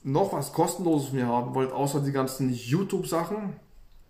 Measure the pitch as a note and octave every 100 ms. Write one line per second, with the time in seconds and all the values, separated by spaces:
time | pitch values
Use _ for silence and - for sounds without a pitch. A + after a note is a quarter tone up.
0 | - C#3+ G3 E3 C3+ - F3 - F3 D3+
1 | C3 C3+ B2 A#2+ C3 C3 C3 B2 C#3+ D3
2 | C#3 C#3 C3 - C3 B2 A2+ D#3 G3 F#3+
3 | - E3+ E3+ G#3 G3+ D3+ - - - -